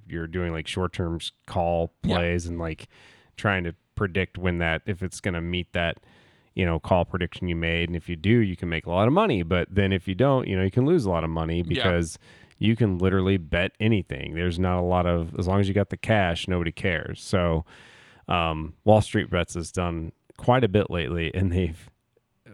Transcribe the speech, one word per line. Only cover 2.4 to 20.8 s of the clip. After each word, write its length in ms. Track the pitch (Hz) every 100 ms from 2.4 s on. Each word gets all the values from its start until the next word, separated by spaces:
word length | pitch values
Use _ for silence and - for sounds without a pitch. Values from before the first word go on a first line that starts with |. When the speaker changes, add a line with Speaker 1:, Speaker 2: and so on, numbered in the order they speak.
| 87
Speaker 1:
and, 120 | 85
like, 280 | 82 80 - _ - - _ -
trying 260 | 110 95
to 100 | 85 82 _ -
predict 420 | 101 90 92 -
when 200 | 92 87
that, 240 | 85 80 -
if 160 | 90
it's 180 | 92 -
gonna 180 | 101 85
meet 300 | 85 90 85
that, 240 | 90 85 - _ _ _ _ _ -
you 100 | 90
know, 140 | 82
call 260 | - 92 85
prediction 420 | 92 87 - 90
you 80 | 82
made. 320 | 82 85 85
And 80 | 85
if 140 | -
you 60 | 85
do, 240 | 90 120
you 160 | 104 90
can 100 | 85
make 180 | 82 -
a 40 |
lot 180 | 87 110
of 60 |
money. 300 | 165 220 107
But 240 | 82 90 -
then 220 | 95 98
if 140 | 95 -
you 80 | 92
don't, 320 | 135 131 -
you 100 | 95
know, 60 |
you 80 | 95
can 140 | 123 135
lose 200 | 175 101
a 40 |
lot 140 | 85
of 60 | 82
money 280 | 80 80 85
Speaker 2:
Yeah. 60 | 82
Speaker 1:
because 500 | 131 98 87 82 - - - - -
you 180 | 101 113
can 220 | 110 90
literally 400 | 92 95 92 98
bet 360 | 78 85 92 -
anything. 540 | 110 110 - 65 69
There's 240 | 78 90 85
not 200 | 92 90
a 40 |
lot 220 | 87 90 87
of, 320 | 87 82 76
as 100 | 87
long 120 | 98
as 60 | 98
you 60 |
got 160 | 98 98
the 80 | 90
cash, 500 | - 110 90 85 -
nobody 240 | 90 85
cares. 500 | - 98 80 - -
So, 420 | - 98 87 82 - - - - - - -
um, 460 | 90 82 80 80 -
Wall 180 | - 107
Street 280 | 107 110 64
Bets 240 | 90 87 85
has 160 | 82
done 400 | - 87 85 82 - _ -
quite 260 | - 254
a 40 | 233
bit 220 | 104